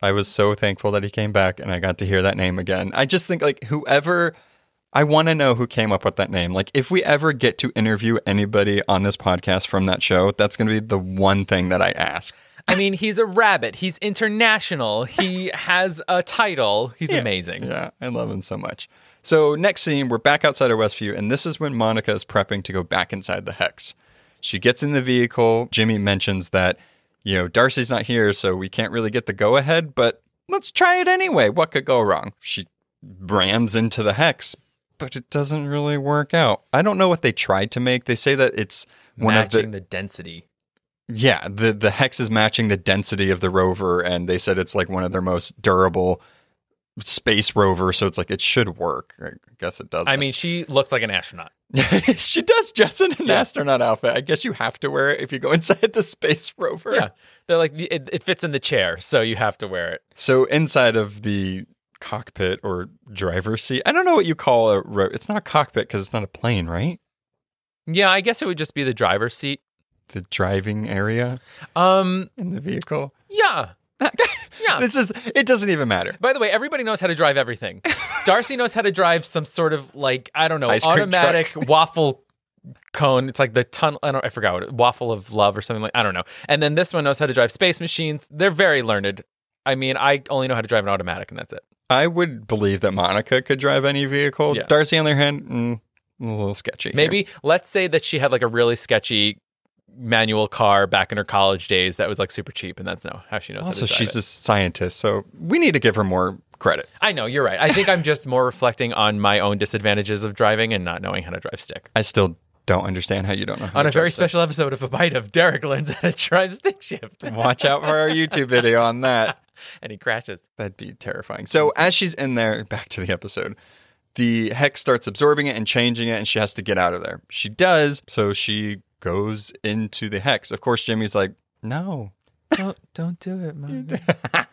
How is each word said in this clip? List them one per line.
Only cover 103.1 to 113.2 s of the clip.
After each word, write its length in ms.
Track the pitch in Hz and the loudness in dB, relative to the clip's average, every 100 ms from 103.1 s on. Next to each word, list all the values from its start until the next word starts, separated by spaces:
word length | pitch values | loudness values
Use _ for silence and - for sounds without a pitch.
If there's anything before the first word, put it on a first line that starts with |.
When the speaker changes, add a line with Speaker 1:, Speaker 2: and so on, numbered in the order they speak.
| - - | -14 -10
Speaker 2:
how 80 | 107 | -10
she 160 | - | -10
knows 100 | 101 | -10
Speaker 1:
Also, 160 | 175 180 | -8 -4
Speaker 2:
how 40 | 113 | -2
to 60 | |
drive 20 | - | 0
Speaker 1:
she's 160 | 110 | 0
Speaker 2:
it. 40 | 113 | -2
Speaker 1:
a 40 | |
scientist, 760 | - - - 104 92 - 90 - | -2 -4 0 2 2 -2 -6 -2
so 260 | 107 101 - - | -2 -2 -6 -12
we 180 | 165 320 | -2 2
need 140 | 339 | 2
to 60 | 147 | 4
give 140 | 117 | 2
her 100 | 107 | 2
more 320 | 98 92 92 95 _ _ | 0 0 -2 -4 _ _
credit. 280 | 104 73 - - | 0 0 -4 -4
Speaker 2:
I 120 | 214 | -2
know, 120 | 156 | -2
you're 200 | 113 139 | -4 0
right. 140 | 120 95 | 0 2
I 140 | 156 | 2
think 160 | 190 196 | 2 2
I'm 140 | 180 | 2
just 240 | 151 147 135 | 2 -2 0
more 180 | 127 | 0
reflecting 480 | 127 - 123 113 120 | 0 0 -2 0 -4
on 260 | - 107 104 | 0 0 2
my 200 | 101 101 | 2 2
own 160 | 101 101 | 2 0
disadvantages 680 | 101 107 104 104 101 104 | -2 -2 0 0 0 -4
of 120 | 107 | -4
driving 400 | 101 107 107 113 | 0 2 2 0
and 100 | 107 | -2
not 160 | 90 85 | -4 -6
knowing 220 | 95 95 | -6 -6
how 80 | 82 | -6
to 100 | 92 | -10
drive 200 | - - | -10 -10
stick. 280 | - - - 110 | -12 -14 -4 -2
Speaker 1:
I 60 | |
still 340 | 107 - 95 80 _ _ - | 0 2 2 0 _ _ 0
don't 180 | 92 | 0
understand 420 | 95 92 - 95 | 0 -6 -4 -4